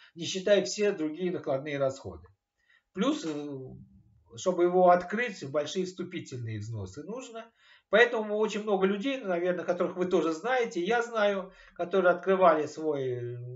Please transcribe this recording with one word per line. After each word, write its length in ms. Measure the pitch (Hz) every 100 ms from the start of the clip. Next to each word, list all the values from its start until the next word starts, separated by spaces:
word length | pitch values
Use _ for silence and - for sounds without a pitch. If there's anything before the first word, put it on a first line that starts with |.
| - 165
не 80 |
считая 400 | 151 190 196 202
все 260 | 180 - 208
другие 400 | 156 156 156 185
накладные 480 | 151 - 135 151 143
расходы. 480 | 135 135 98 90 - _ _ _ _ _ _
Плюс, 320 | 190 254 311
э, 340 | 165 147 147 135 131 131 - - _ _ _
чтобы 300 | - 190 170
его 260 | 175 180 180
открыть, 580 | 180 - 208 240 190 139
большие 380 | 147 147 190 180
вступительные 720 | - 175 165 - 127 113 107
взносы 460 | 107 107 95 139
нужно. 440 | 160 240 240 226 226 _ _ - -
Поэтому 480 | 208 240 233 208 208
очень 260 | 214 202
много 220 | 214 190 190
людей, 320 | 208 277 262
наверное, 460 | 202 170 180 170
которых 320 | 175 175 175 180
вы 100 | 180
тоже 260 | 180 156
знаете, 500 | 160 226 254 226 175
я 180 | 180 240
знаю, 520 | 226 226 208 196 180 - -
которые 360 | - 175 196 180
открывали 560 | 175 185 185 180 156 143
свой 720 | 160 156 139 131 120 120 123 123